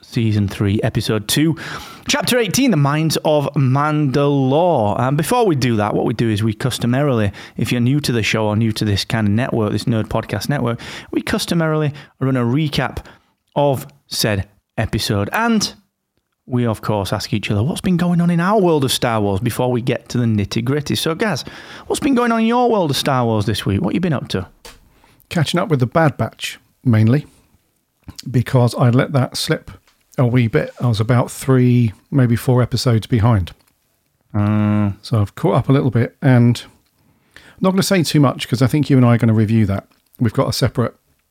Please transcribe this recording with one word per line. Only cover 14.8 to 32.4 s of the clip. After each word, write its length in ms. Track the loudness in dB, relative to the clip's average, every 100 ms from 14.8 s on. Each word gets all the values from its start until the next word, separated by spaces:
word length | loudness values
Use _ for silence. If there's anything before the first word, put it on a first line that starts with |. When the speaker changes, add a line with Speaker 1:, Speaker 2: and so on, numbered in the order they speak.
| -4 -4 -2 -2 -2
Speaker 1:
And 400 | -2 0 0 -2 -10 _ _ _ _ _ _ -6
we, 160 | -2 0
of 120 | -2
course, 300 | -2 -2 -2
ask 220 | -4 -4
each 160 | -6 -2
other 140 | -2
what's 180 | -2 -2
been 160 | -2 0
going 240 | 2 2
on 80 | 2
in 100 | 0
our 200 | 2 2
world 220 | 2 2 0
of 60 |
Star 280 | 0 0 0
Wars 200 | 0 0
before 320 | -2 -2 -2
we 100 | -2
get 260 | -2 -4 -4
to 100 | -2
the 60 | 0
nitty-gritty. 680 | 0 -2 -4 -2 -4 -4
So, 220 | -4 -4 -2
Gaz, 280 | -4 -4 -8 -18 -20 -20 -8
what's 120 | -4
been 140 | 0
going 180 | 0 2
on 100 | 0
in 40 | 2
your 240 | 2 2
world 220 | 2 0
of 60 | -2
Star 280 | 0 0 0
Wars 220 | 0 0
this 180 | -2 -2
week? 160 | -2
What 140 | 0 -2
you 40 |
been 140 | -2
up 140 | -2 -4
to? 180 | -6 -8 _ -20 -20 _ _ _ _ _
Speaker 2:
Catching 300 | -4 -2 -2
up 100 | -2
with 100 | 0
The 80 | 0
Bad 300 | 2 2 0
Batch, 420 | -6 -6 -14 -14 _ _
mainly, 420 | 2 4 4 2 -2 _ _ _ _ _ _ _ -20 -16 -4
because 460 | -2 0 2 2 2
I 160 | 2
let 200 | 2 0
that 220 | -2 -2 -4
slip 340 | -4 -4 -6 -20 _ _ _ -2
a 60 | 2
wee 200 | 2 2
bit. 240 | 0 -4 -4
I 60 | -2
was 120 | 0
about 320 | 2 2 0
three, 600 | -4 0 4 4 4 2 -2 _
maybe 240 | 0 2
four 260 | 2